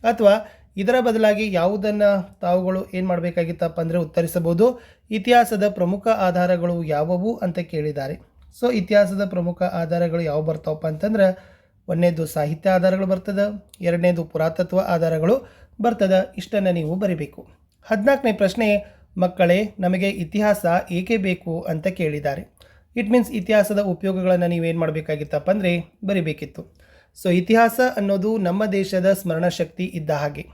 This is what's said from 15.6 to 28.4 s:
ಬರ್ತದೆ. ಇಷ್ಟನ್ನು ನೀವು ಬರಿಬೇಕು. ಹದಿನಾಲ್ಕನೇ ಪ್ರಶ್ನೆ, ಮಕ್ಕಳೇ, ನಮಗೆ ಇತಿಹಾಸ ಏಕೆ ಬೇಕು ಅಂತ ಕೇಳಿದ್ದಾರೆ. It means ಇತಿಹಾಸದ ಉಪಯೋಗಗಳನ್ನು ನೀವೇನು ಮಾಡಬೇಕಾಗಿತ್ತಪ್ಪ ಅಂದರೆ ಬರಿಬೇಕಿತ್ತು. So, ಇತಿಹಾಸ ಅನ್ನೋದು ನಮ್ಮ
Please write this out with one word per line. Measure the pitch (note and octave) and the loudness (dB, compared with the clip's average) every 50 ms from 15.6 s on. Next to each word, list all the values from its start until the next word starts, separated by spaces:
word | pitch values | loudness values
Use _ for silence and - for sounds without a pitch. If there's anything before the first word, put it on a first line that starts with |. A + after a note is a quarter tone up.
| - _ _ _ G#3+ | -20 _ _ _ -2
ಬರ್ತದೆ. | A#3+ A3+ - G3+ F#3+ F#3+ F#3 F#3+ - - | -2 0 2 2 2 4 2 2 0 -6
ಇಷ್ಟನ್ನು | - F#3 - - G#3 G3 F#3 F3 | -14 -12 -4 -4 -2 0 0 0
ನೀವು | E3+ D#3+ D3+ E3 | 0 -2 -4 -4
ಬರಿಬೇಕು. | F#3 G#3 G3+ F3+ D#3 D3 C#3+ - - - - - _ _ _ _ _ _ | -2 -2 -2 -2 -2 -6 -10 -12 -18 -20 -20 -20 _ _ _ _ _ _
ಹದಿನಾಲ್ಕನೇ | - A3+ G3+ G3+ B3+ C#4 C4+ C4+ A#3+ G#3+ | -4 -4 0 2 2 2 2 2 0 0
ಪ್ರಶ್ನೆ, | - G#3 F#3+ F3+ - A#3 G#3+ G#3 G3+ G3+ - - _ _ _ _ F#3 | 2 0 0 0 0 0 2 2 0 0 -4 -20 _ _ _ _ -2
ಮಕ್ಕಳೇ, | F3+ F3+ F3+ - F#3 E3+ F3 F#3+ A3 G#3 - - | -2 -2 2 2 4 4 4 2 2 -2 -6 -4
ನಮಗೆ | F#3+ F3 F#3 F#3 F#3 G3 | -2 0 0 0 0 -2
ಇತಿಹಾಸ | G#3 - F3 D#3 - G#3 G#3+ G#3+ G#3 G#3 - E3+ E3+ F3+ - - | -2 -2 -8 -4 -2 0 2 2 2 2 2 0 0 0 0 -2
ಏಕೆ | F3 E3+ F#3 F#3 A#3 | -4 -4 -2 0 -2
ಬೇಕು | A3 F#3+ F#3 F#3 F3+ - - E3 E3 | 0 0 -2 -2 -4 -4 -8 -8 -6
ಅಂತ | - - E3 D#3+ D#3 | -6 -6 -6 -4 -4
ಕೇಳಿದ್ದಾರೆ. | F#3 F3+ - F3+ D#3 D3 D3 D3 D3+ C#3 - G3+ - _ _ - - _ _ _ _ _ | -4 -4 -2 -4 -2 -2 -2 -4 -4 -4 -4 -10 -16 _ _ -20 -20 _ _ _ _ _
It | A#3 A3+ | -6 -2
means | G3+ A3 B3 A#3 - - | 2 2 2 2 2 -4
ಇತಿಹಾಸದ | A3 F3+ F3 A3 G#3+ G3+ G#3 G#3+ G3 G3+ | -8 -2 2 2 2 2 2 0 -2 0
ಉಪಯೋಗಗಳನ್ನು | G3 F3+ E3 - F#3+ F#3+ F#3 F#3 F3+ F#3 F3+ F3 | -2 -2 -4 -2 -4 -2 -2 0 2 2 2 2
ನೀವೇನು | E3+ F3 E3+ E3 E3 E3 E3+ | 0 -2 -2 -2 -2 -2 -2
ಮಾಡಬೇಕಾಗಿತ್ತಪ್ಪ | E3 D#3+ D#3+ D#3+ D#3 - D#3 D3 D3+ - - D3 D3 - | -2 -2 -4 -6 -4 -6 -6 -6 -6 -4 -4 -4 0 0
ಅಂದರೆ | G3 G#3+ G3 F3+ F3 E3+ E3+ - _ _ - | 0 0 2 0 0 0 -4 -8 _ _ -6
ಬರಿಬೇಕಿತ್ತು. | F#3+ G3+ F#3+ E3 D#3 D3 - - C#3+ - - - - _ _ _ _ _ - _ _ _ - - | -2 -2 -2 -2 -2 -4 -8 -10 -14 -14 -16 -18 -18 _ _ _ _ _ -20 _ _ _ -6 0
So, | F#3+ F3 | 2 2
ಇತಿಹಾಸ | F3+ F3+ F3+ A3 A3+ A#3 A3+ A3+ A#3 B3+ B3+ B3 | 2 4 4 6 6 6 6 4 2 0 2 2
ಅನ್ನೋದು | - G3+ G3 G3 G3 F3+ G#3+ A3+ | -2 0 0 0 0 0 0 -2
ನಮ್ಮ | A3+ | 0